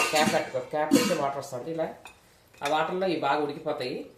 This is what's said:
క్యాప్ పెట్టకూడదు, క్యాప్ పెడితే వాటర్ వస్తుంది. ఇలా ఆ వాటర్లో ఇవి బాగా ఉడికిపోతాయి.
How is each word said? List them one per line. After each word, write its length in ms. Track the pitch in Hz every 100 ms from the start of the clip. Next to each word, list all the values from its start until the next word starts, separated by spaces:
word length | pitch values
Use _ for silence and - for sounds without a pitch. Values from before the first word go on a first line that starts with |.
| -
క్యాప్ 180 | 151 156 165
పెట్టకూడదు, 340 | - - - 151
క్యాప్ 160 | 151 -
పెడితే 200 | 202 156
వాటర్ 180 | 139 143
వస్తుంది. 280 | - 123 160 160
ఇలా 120 | - - - - - - _ -
ఆ 40 | 143
వాటర్లో 320 | 156 165 185 190
ఇవి 80 | 156 139
బాగా 140 | 151 143
ఉడికిపోతాయి. 520 | - 151 - 127 202 -